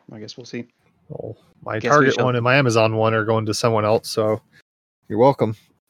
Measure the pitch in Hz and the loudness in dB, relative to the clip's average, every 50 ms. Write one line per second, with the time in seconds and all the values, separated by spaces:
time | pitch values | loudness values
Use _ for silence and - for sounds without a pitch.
0 | _ - 120 107 107 104 - - 120 - - 120 120 _ _ _ _ _ _ _ | _ -20 -20 -18 -18 -18 -18 -20 -18 -14 -14 -14 -14 _ _ _ _ _ _ _
1 | _ - 143 - - 113 110 _ _ _ _ _ - - 107 110 - 117 143 151 | _ -18 -16 -14 -14 -14 -14 _ _ _ _ _ -10 -8 -6 -4 0 2 4 4
2 | 135 135 - 123 127 127 123 120 117 123 131 143 135 120 110 113 110 110 110 110 | 4 4 2 0 0 0 0 0 2 2 2 2 2 2 2 2 2 2 2 0
3 | 110 110 110 110 104 113 113 113 110 110 104 - - 117 113 107 104 104 113 117 | 0 0 0 0 0 0 0 -2 -2 -4 -4 -2 0 0 0 0 0 2 0 0
4 | - - - 113 107 107 110 107 _ _ _ _ _ _ _ _ _ _ _ _ | -2 -4 -4 -2 -2 -2 -2 -4 _ _ _ _ _ _ _ _ _ _ _ _
5 | _ - 107 104 127 139 131 - 123 110 110 - _ _ _ _ _ | _ -6 0 2 4 4 4 2 -2 -4 -4 -8 _ _ _ _ _